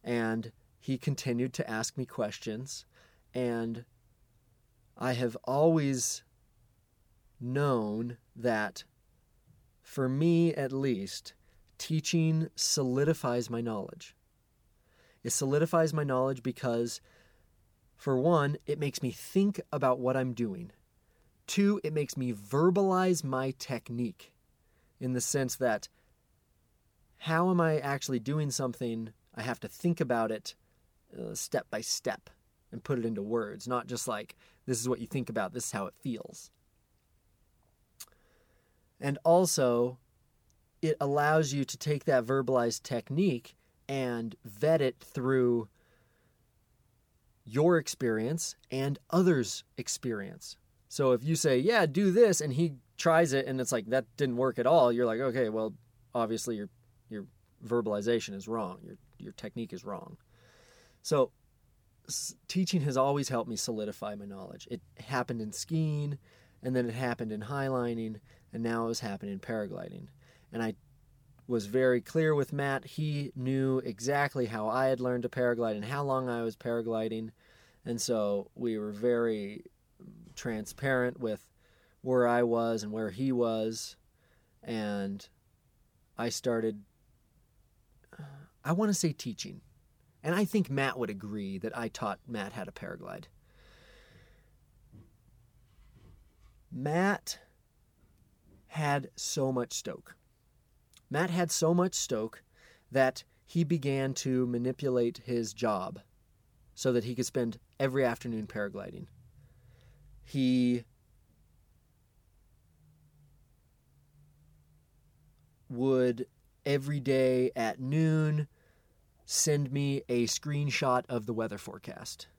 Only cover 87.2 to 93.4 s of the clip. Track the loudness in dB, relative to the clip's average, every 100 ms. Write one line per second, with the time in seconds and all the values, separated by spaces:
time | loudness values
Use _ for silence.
87.2 | _ _ _ _ _ _ _ _ _ -20
88.2 | -18 -18 -20 _ -2 2 2 2 0 -2
89.2 | -8 -8 -12 -14 -20 _ _ _ _ _
90.2 | -2 0 2 2 0 0 -2 -2 -4 -4
91.2 | -8 -6 -6 -6 -6 -6 -8 -4 -6 -6
92.2 | -8 -8 -6 -8 -12 -12 -12 -12 -12 -14
93.2 | -14 _